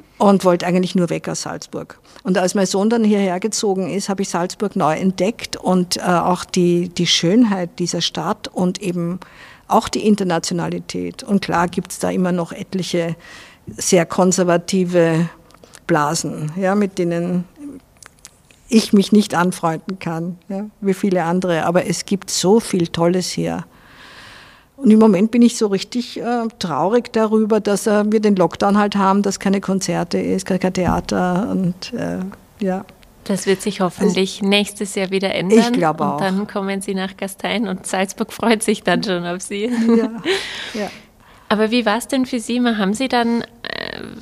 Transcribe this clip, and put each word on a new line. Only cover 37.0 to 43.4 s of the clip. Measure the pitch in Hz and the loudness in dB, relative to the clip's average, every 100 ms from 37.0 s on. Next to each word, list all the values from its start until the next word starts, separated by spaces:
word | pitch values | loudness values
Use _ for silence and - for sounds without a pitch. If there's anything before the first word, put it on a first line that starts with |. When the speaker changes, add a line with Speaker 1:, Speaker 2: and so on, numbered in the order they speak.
| 190 - | -6 -8
Speaker 2:
Gastein | 196 - 185 196 202 | -10 -6 -4 -2 -2
und | 185 | -6
Salzburg | - 185 190 - 220 | -4 -2 -2 -4 -8
freut | - 220 220 | -2 0 2
sich | - 214 | 0 -2
dann | - 175 | 0 0
schon | 196 175 175 | 0 -2 -4
auf | 185 | -6
Sie. | - 202 | -6 -6
Speaker 1:
Ja, | 226 226 226 233 220 226 320 392 - - - | -2 0 4 4 2 -4 -4 -4 -6 -10 -10
ja. | 214 196 - - _ - - - | -8 -8 -10 -20 _ -20 -12 -2
Speaker 2:
Aber | 208 220 | 0 2
wie | 247 | 2
war's | 220 220 - | 2 0 -2
denn | 269 | -2
für | 254 247 | -2 -4
Sie? | - 247 | -2 0
Haben | 240 214 190 | 0 2 0
Sie | 214 262 | 0 0
dann, | 240 233 233 | 0 2 0